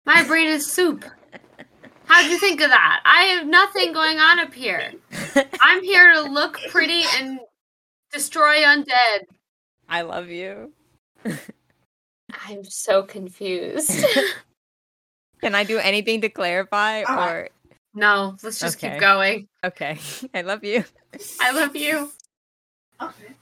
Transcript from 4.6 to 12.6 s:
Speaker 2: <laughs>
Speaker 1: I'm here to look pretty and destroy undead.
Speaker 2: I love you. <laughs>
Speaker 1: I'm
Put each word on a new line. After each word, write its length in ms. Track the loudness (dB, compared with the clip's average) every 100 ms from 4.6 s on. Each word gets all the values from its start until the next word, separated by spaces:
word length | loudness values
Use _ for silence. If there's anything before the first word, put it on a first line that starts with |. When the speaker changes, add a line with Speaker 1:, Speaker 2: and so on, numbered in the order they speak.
| -6 -6 -8 -14 _ -14 -4
Speaker 2:
<laughs> 340 | -2 0 4
Speaker 1:
I'm 220 | 4 4
here 300 | 4 8 8
to 80 | 8
look 360 | 2 -4 -4 -6 -4
pretty 320 | -2 0 0 -2 -4
and 200 | -6 -12 -16 _ _ _ _ _ _
destroy 500 | -10 -6 2 4 4
undead. 640 | 4 4 2 2 2 0 -8 _ _ _ _ _ -8
Speaker 2:
I 140 | -8
love 260 | -6 -10 -10
you. 440 | -12 -12 -14 -20 _ _ _
<laughs> 260 | _ _
Speaker 1:
I'm 1400 | -12 -12 -14 -20 _ _ _ _ _ _ _ -18 -16 -18